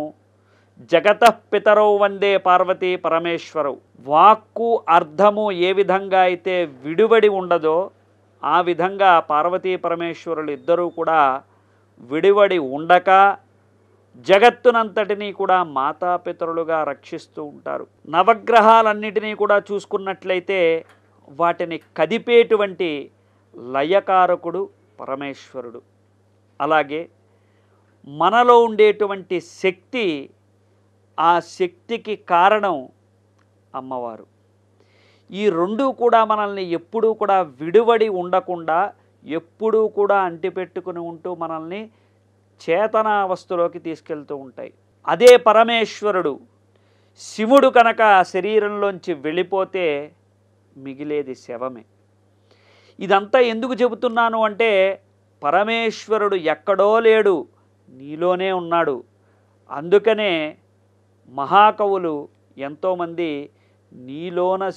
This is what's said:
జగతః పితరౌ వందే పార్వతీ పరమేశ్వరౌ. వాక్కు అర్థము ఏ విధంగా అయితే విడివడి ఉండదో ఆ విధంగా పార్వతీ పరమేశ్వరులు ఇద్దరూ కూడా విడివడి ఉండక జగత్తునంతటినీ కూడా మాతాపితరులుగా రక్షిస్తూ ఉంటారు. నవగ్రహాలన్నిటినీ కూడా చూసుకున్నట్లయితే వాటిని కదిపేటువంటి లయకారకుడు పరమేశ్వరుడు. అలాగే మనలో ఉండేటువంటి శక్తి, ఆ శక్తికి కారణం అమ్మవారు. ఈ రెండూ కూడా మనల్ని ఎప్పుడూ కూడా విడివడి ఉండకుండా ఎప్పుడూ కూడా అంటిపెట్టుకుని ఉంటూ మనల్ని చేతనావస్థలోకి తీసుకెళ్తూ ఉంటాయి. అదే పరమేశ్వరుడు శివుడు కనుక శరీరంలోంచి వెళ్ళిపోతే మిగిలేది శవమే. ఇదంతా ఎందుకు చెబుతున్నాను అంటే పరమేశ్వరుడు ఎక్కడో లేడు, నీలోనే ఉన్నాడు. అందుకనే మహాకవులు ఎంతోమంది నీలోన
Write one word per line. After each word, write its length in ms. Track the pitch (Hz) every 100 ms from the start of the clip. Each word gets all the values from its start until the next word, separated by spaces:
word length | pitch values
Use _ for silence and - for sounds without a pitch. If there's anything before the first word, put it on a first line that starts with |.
| 151 - _ _ _ _ _ - 127
జగతః 460 | 165 185 208 233 - _
పితరౌ 360 | 208 208 208 208 202
వందే 280 | 202 196 202 190 185
పార్వతీ 440 | 180 180 185 185 180 165
పరమేశ్వరౌ. 680 | 165 170 170 - 160 143 - _ _ 123
వాక్కు 560 | 151 190 208 - - 233 226 - 170
అర్థము 480 | 160 151 208 208 214 180 180
ఏ 20 | 190
విధంగా 420 | 185 185 196 190 185
అయితే 260 | 175 196 180 165 131
విడివడి 460 | 143 165 220 226 208 196
ఉండదో 380 | 180 170 156 165 196 - _ _ _ _ 139 165
ఆ 20 | 175
విధంగా 420 | 165 180 196 196 165 -
పార్వతీ 420 | 151 165 180 185 185 170
పరమేశ్వరులు 680 | 170 170 156 170 156 151 139
ఇద్దరూ 280 | 123 170 175 165
కూడా 220 | 160 160 139 131 - _ _ _ _ _ 120
విడివడి 480 | 151 185 202 202 180 135 139
ఉండక 320 | 165 180 180 190 196 190 _ _ _ _ _ _ _ 123 120
జగత్తునంతటినీ 1000 | 196 240 233 247 233 220 185 202 202 208 190
కూడా 180 | 190 185 170 139
మాతాపితరులుగా 1040 | 139 156 180 175 - - 165 165 160 160 151
రక్షిస్తూ 500 | 131 - 165 - - 151
ఉంటారు. 340 | 143 143 139 123 _ - 160
నవగ్రహాలన్నిటినీ 1160 | 190 220 202 233 214 226 220 208 214 202 214 202
కూడా 160 | 208 202 202
చూసుకున్నట్లయితే 880 | 202 - 202 196 185 185 180 175 190 165 160 - _ _ _ _ 139
వాటిని 380 | 170 170 170 165 - -
కదిపేటువంటి 880 | 160 220 233 233 233 214 202 175 175 147 127 _ _ _ _ - 120 135
లయకారకుడు 840 | 151 196 196 190 180 180 170 175 202 _ _ -
పరమేశ్వరుడు. 800 | 123 135 143 127 - 135 120 117 - _ _ _ _ _ _ -
అలాగే 400 | 143 156 143 151 170 _ _ _ _ _ _ _ _ _ - 147
మనలో 340 | 170 226 247 240 233
ఉండేటువంటి 680 | 214 214 208 208 196 185 175 160 -
శక్తి, 420 | 190 185 _ 254 202 147 - _ _ _ _ _ _ _ _ -
ఆ 140 | 165 175 170 -
శక్తికి 580 | 180 - - 226 214 196 -
కారణం 460 | 175 185 214 202 151 127 _ _ _ _ _ _ _ _ 135
అమ్మవారు. 460 | 131 131 120 110 - _ _ _ _ _ _ _ _ _ _
ఈ 140 | 180 208 165
రెండూ 280 | 185 220 269 -
కూడా 200 | 240 233 214
మనల్ని 340 | 214 208 196 185 165
ఎప్పుడూ 320 | 165 226 220 220
కూడా 140 | 202 190 165 127
విడివడి 500 | 160 214 233 226 220 185
ఉండకుండా 580 | 180 185 180 175 160 160 196 - _ _ -
ఎప్పుడూ 580 | 160 - _ 220 220 214 208
కూడా 200 | 202 202 185
అంటిపెట్టుకుని 760 | 170 185 185 180 175 180 170 170
ఉంటూ 180 | 165 180 175
మనల్ని 400 | 165 160 160 196 220 _ _ _ _ _ _ _
చేతనావస్థలోకి 1200 | - 170 220 220 220 208 196 180 - 180 170 170 165
తీసుకెళ్తూ 480 | 151 - 151 143 143 135
ఉంటాయి. 260 | 123 120 - _ _ -
అదే 240 | 170 247 240 240
పరమేశ్వరుడు 840 | 214 233 233 214 - 208 190 160 135 - _ _ _ _ _ _ _
శివుడు 500 | - - 220 277 262 247
కనుక 220 | 226 233 220 196 175
శరీరంలోంచి 800 | 185 196 220 208 208 202 185 185 156 147
వెళ్ళిపోతే 600 | 170 180 190 185 190 170 143 151 _ _ _ _ _ _ 139
మిగిలేది 600 | 135 135 147 147 131 120 -
శవమే. 400 | 117 127 120 - _ _ _ _ _ _ _ _ _ _ - 190
ఇదంతా 340 | 196 202 262 240
ఎందుకు 220 | 226 247 247
చెబుతున్నాను 600 | 247 220 247 226 233 226 214
అంటే 200 | 202 226 196 190 190 _ _ _ _
పరమేశ్వరుడు 920 | 143 175 214 226 226 220 - 214 202 196 156
ఎక్కడో 360 | 151 - 190 202 220 226
లేడు, 280 | 220 208 170 - _ _ _ _ 131
నీలోనే 500 | 139 156 180 180 190 185
ఉన్నాడు. 340 | 170 170 160 123 - _ _ _ _ _ _
అందుకనే 640 | 139 165 202 208 214 208 165 151 - _ _ _ _ _ _ _ 131
మహాకవులు 720 | 135 190 214 214 208 190 170 147 147 _ _ - 139
ఎంతోమంది 640 | 147 190 180 170 170 165 143 143 _ _ _ _
నీలోన 720 | - 127 143 180 175 180 190 196